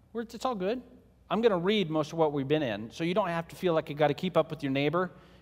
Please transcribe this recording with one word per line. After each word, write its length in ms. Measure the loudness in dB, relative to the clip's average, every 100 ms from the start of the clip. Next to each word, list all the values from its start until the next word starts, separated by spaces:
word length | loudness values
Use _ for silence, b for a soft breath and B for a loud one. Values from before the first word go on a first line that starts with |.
| _
We're, 80 | -12
it's 240 | -10 -6 -4
all 80 |
good. 260 | -2 -4 -4 -8 -20 -20 _ -4
I'm 120 | 2
gonna 160 | 4 4
read 320 | 2 2 2
most 220 | 0 -2
of 60 | 2
what 140 | 0
we've 160 | 2 0
been 140 | 2
in, 280 | 0 -4 -8
so 120 | -6
you 80 | -2
don't 160 | 0 0
have 180 | -2 -6
to 80 | -4
feel 180 | 0
like 160 | 0 0
you 40 |
gotta 200 | 0 2
keep 240 | 2 0 2
up 100 | 0
with 140 | 0
your 100 | -2
neighbor 380 | 0 2 0 -2 -6 B B